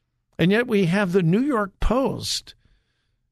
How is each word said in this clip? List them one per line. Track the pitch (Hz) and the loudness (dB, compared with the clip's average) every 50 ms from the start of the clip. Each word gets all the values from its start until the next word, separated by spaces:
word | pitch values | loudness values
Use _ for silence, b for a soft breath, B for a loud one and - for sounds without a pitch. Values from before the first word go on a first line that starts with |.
| _ _ _ _ _ _ _ | _ _ _ _ _ _ _
And | - 170 180 | 0 2 2
yet | 202 220 247 | 2 2 0
we | 240 226 196 196 | 0 0 0 0
have | 160 175 202 208 180 170 | 2 0 0 0 0 0
the | 202 180 | 0 2
New | 160 175 220 | 2 2 0
York | 262 302 277 214 208 196 _ - | 0 0 -2 -2 -4 -4 _ -2
Post | - - 214 254 269 214 - - 110 - - - - - - _ _ _ _ _ _ _ _ _ _ _ _ _ _ _ | 0 0 0 0 0 -2 -4 -6 -8 -8 -8 -8 -10 -14 -20 _ _ _ _ _ _ _ _ _ _ _ _ _ _ _